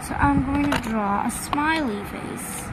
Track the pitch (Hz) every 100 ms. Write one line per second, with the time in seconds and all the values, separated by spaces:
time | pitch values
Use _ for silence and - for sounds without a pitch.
0 | - - 285 285 269 277 285 262 240 220
1 | 202 202 233 - - 285 302 320 277 208
2 | 202 - - - - - -